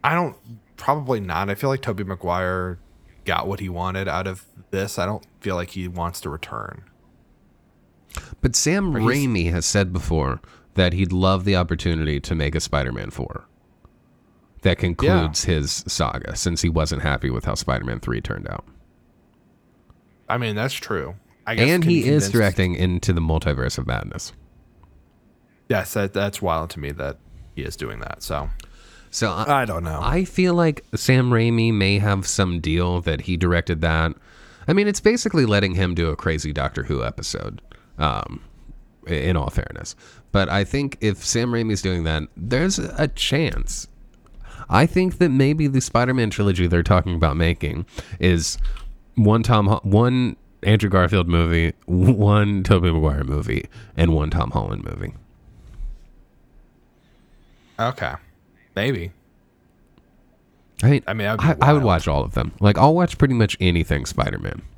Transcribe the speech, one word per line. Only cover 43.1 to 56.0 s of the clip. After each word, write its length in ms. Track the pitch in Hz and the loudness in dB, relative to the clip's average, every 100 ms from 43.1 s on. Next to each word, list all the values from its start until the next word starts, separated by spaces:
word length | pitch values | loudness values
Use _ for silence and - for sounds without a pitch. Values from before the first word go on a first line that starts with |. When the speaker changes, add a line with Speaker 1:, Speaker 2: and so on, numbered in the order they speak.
| - - 139 147 - - - - - - _ _ - - - - | -2 -2 0 0 -2 -6 -8 -12 -20 -20 _ _ -20 -18 -18 -2
Speaker 2:
I 200 | 113 165 | 2 2
think 320 | 180 185 147 | 2 0 2
that 100 | 180 | 2
maybe 380 | 131 135 151 147 | 4 4 2 2
the 120 | 135 | 0
Spider-Man 520 | - 120 123 127 110 | 2 0 2 2 0
trilogy 340 | - 101 92 87 | 2 2 4 4
they're 160 | 87 | 4
talking 320 | 80 92 87 | 4 4 4
about 240 | 85 80 73 | 0 2 2
making 480 | 82 85 76 76 - - - 92 | 2 0 -4 -6 -8 -12 -14 0
is 380 | 92 85 80 - - - - - - | 2 2 0 -4 -4 -4 -10 -16 -6
one 300 | - 104 113 | 2 4 4
Tom 240 | 113 110 98 | 4 4 4
Ho-, 120 | 98 | 2
one 520 | 98 101 123 127 123 - _ _ | 4 4 4 2 0 -4 _ _
Andrew 260 | 98 107 104 | 2 4 4
Garfield 380 | 95 90 98 87 | 4 4 4 4
movie, 440 | 85 82 85 82 - | 4 4 4 2 -2
<laughs> 60 | - | -2
one 800 | 90 92 110 104 104 104 101 | 4 6 6 6 6 4 0
Tobey 280 | 92 98 87 | 4 4 6
Maguire 320 | 80 78 71 | 2 2 0
movie, 440 | 67 71 - - - - - - | -2 -2 -2 -4 -6 -18 -12 0
and 200 | 82 80 | 2 2
one 160 | 76 | 0
Tom 180 | 82 60 | -2 -2
Holland 320 | - 50 53 | -2 -4 -6
movie. 300 | - - 50 - - _ - - - - - - | -8 -10 -10 -12 -20 _ -20 -20 -20 -12 -12 -12